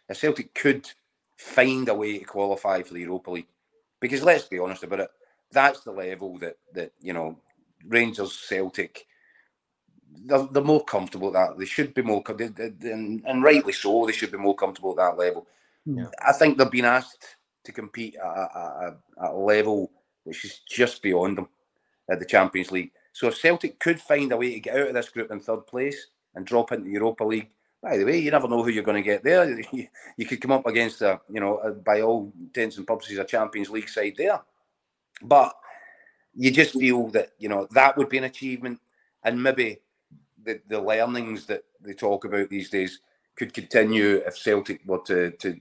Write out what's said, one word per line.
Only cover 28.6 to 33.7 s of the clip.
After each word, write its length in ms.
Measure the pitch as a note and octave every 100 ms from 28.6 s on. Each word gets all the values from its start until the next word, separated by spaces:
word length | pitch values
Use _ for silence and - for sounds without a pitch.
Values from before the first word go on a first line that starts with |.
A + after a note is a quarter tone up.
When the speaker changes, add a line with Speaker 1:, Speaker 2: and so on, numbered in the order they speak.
Speaker 1:
who 80 | A#2
you're 120 | A2
gonna 200 | G#2+ G#2
get 200 | G2+ G2+
there. 380 | C3+ F3+ E3 A#2 A2
<laughs> 40 |
You, 160 | C3 - - - -
you 80 | A#2
could 160 | B2+
come 100 | C3
up 140 | C3+ B2
against 380 | A2+ A#2 -
a, 180 | G#2 F#2 -
you 100 | G#2+
know, 180 | G2+ G#2
a, 120 | A2
by 300 | G#2 F#2+ G#2
all 320 | A2 A2+ G2+ F2
intents 380 | F2 B2 A2+ G2+
and 100 | F#2
purposes, 320 | A2+ G#2 G2+
a 40 |
Champions 460 | F#2+ A#2 G#2+ G#2
League 200 | G2